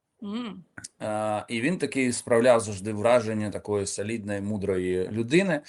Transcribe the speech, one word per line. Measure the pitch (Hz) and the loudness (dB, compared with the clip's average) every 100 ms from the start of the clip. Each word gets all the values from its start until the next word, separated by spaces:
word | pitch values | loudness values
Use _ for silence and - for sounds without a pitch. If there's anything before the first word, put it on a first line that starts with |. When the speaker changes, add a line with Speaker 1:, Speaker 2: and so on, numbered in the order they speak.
| _ _ | _ _
Speaker 1:
Мгм. | 202 220 240 185 - - - - | -10 -8 -8 -12 -16 -18 -18 -10
Speaker 2:
Е, | 110 107 107 107 - | -6 -4 -2 -4 -4
і | 117 | -2
він | 139 180 | -2 -2
такий | 139 139 127 | -2 0 0
справляв | 120 - 117 127 117 | -2 2 4 6 6
завжди | 104 95 104 | 2 -4 -4
враження | 104 113 123 110 107 104 | 0 4 4 4 -2 -2
такої | 98 - 104 98 | -4 -2 -2 -2
солідної, | - 101 113 101 101 | -4 -4 -4 -4 -4
мудрої | 101 107 98 92 92 92 92 | -2 -2 0 0 0 0 0
людини. | 104 117 165 190 147 | -2 2 2 4 0